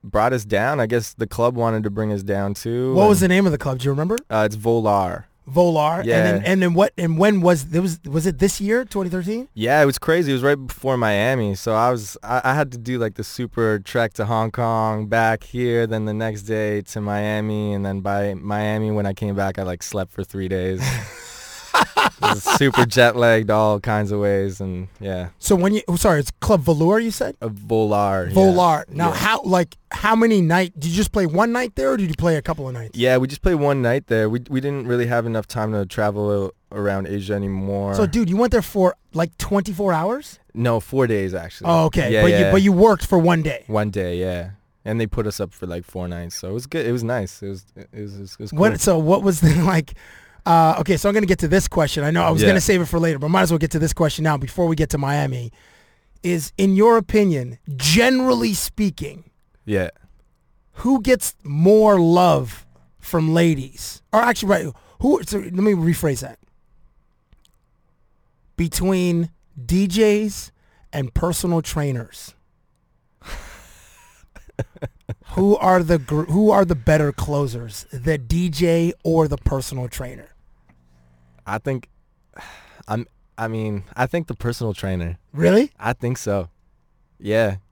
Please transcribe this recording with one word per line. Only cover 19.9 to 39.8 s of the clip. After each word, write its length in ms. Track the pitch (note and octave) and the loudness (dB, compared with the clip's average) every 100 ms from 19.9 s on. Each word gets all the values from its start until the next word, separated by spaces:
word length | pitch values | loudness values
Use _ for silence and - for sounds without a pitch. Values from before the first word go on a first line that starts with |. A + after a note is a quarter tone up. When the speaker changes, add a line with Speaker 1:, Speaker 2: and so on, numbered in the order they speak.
| G#2 F#2 | -8 -8
Speaker 1:
for 120 | - | -8
three 240 | G2 G2 F#2+ | -10 -8 -4
days. 340 | F#2+ F#2 F#2+ C3 | -2 -2 -4 -4
Speaker 2:
<laughs> 60 | B2+ G#2 - - - - - - - - - - - - | -6 -10 -16 -20 -20 -18 -20 -4 -2 0 0 -2 0 -2
Speaker 1:
Super 500 | - - F#4+ C#3 - | 0 0 2 2 4
jet 320 | A#2+ B2+ A#2+ A#2 | 2 6 4 6
lagged 340 | A#2 A2+ G#2+ | 4 4 4
all 300 | G#2+ G#2+ G#2 | 2 4 2
kinds 320 | A#2 G#2+ G#2 | 0 -2 0
of 80 | G#2 | 0
ways, 400 | G2+ G2 G2 F#2 | 2 2 0 -4
and 280 | G2 F2+ F#2 _ | -8 -8 -10 _
yeah. 300 | G2 F#2 F2 _ | -8 -8 -8 _
Speaker 2:
So 180 | - G3 | 0 2
when 160 | F#3+ | 2
you, 80 | G#3+ - | 0 -2
oh, 80 | E3+ | 0
sorry, 240 | G#3+ D#3 | 2 2
it's 100 | C#3 - | -2 -6
Club 200 | - G3+ | 0 2
Velour, 380 | C#3 D3+ E3 G#3+ | 2 2 2 2
you 120 | A3+ | 0
said? 260 | G3+ - - | -4 -6 -6
Speaker 1:
Uh, 80 | A2+ | -10
Volar, 800 | G2+ G#2 A2+ G#2+ G#2 G2+ G2 F2+ | -10 -2 0 2 2 2 0 0
yeah. 60 | |
Speaker 2:
Volar. 540 | F#3+ F#3+ F3+ F3 D3+ - | 4 4 6 2 2 -4
Now, 180 | C#3+ E3+ | -2 -2
Speaker 1:
Yeah. 60 | |
Speaker 2:
how, 280 | E3 G3+ A3 | 0 0 0
like, 340 | G3 F3+ E3+ - _ | 0 0 0 -6 _
how 240 | - G#3 | -4 0
many 260 | A3+ A3+ G#3 | 4 4 4
night, 360 | E3 F3 F3+ E3 | 4 2 0 -4
did 120 | D#3 | -4
you 60 | E3+ | -2
just 160 | G#3 | 0
play 140 | G#3+ F3 | 0 0
one 260 | E3 A#3 | 0 0
night 240 | A#3+ B3 - | 0 -4 -4
there, 160 | C4+ | -2
or 40 | C4 | 0
did 120 | F#3+ | -2
you 60 | D#3 | -2
play 200 | E3+ D#3 | 0 0
a 60 | |
couple 260 | - D#3 C3 | -4 -8 -8
of 60 | |
nights? 220 | B2 A2+ A#2 | -10 -10 -2
Speaker 1:
Yeah, 180 | B2 B2+ | 2 4
we 100 | C3 | 2
just 140 | C#3+ | 0
played 120 | F#3+ E3 | 0 2
one 240 | C#3+ C#3 | 2 2
night 240 | A#2+ C3 - | 2 0 0
there. 200 | A2+ G#2+ | 0 0
We, 120 | A#2+ A#2+ | -2 -4
we 100 | C3 | -4
didn't 260 | C#3 C#3+ B2 | -4 -6 -2
really 200 | A#2+ A#2+ | -2 0
have 180 | A#2+ A#2 | 0 0
enough 200 | A2+ G2+ | -4 -4
time 260 | A#2+ G#2+ | -6 -4
to 140 | G#2+ G2 | -2 -4
travel 640 | - G#2+ G#2 G#2 G#2 F#2+ - _ | -2 -2 0 -2 -2 -4 -8 _
around 360 | G#2+ G2+ G2 F#2+ | -4 -2 -2 -4
Asia 260 | G2+ F#2+ | -8 -4
anymore. 600 | G2+ G2 F#2+ F#2+ G2 G2 | -4 -4 -6 -6 -4 -4
Speaker 2:
So, 120 | G2 G3+ | -2 0
dude, 220 | A3+ G3 | 0 -2
you 80 | G3 | 0
went 160 | B3 | 2
there 100 | A#3 | 0
for, 320 | - G#3 F#3 - _ | -2 0 0 0 _
like, 220 | D#3+ E3+ _ | -4 -4 _
twenty-four 540 | - G3+ F#3+ F3+ | -4 -2 -2 -4